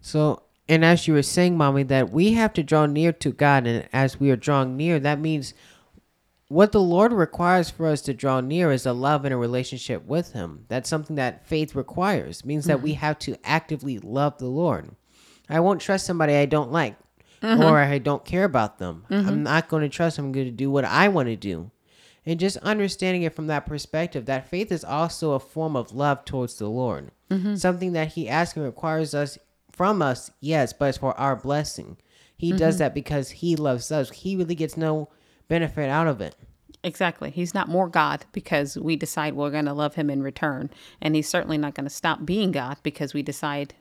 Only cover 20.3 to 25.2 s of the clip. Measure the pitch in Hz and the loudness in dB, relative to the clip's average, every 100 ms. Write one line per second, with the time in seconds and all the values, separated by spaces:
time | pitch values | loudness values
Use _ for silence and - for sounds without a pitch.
20.3 | 135 131 113 139 139 127 131 202 180 123 | -4 -4 -4 0 0 2 4 4 4 0
21.3 | 113 101 82 92 _ _ _ - _ - | -4 -6 -6 -10 _ _ _ -20 _ -6
22.3 | 165 190 - 196 214 196 - 185 180 165 | -2 -2 -2 -2 0 -2 -2 -2 0 -2
23.3 | 160 156 147 - 147 - 156 170 143 117 | -4 -4 -4 -4 -10 -6 -4 -4 -6 -4
24.3 | 135 131 175 214 170 - 143 165 - | -6 -4 -6 -4 -4 -4 -2 -2 -2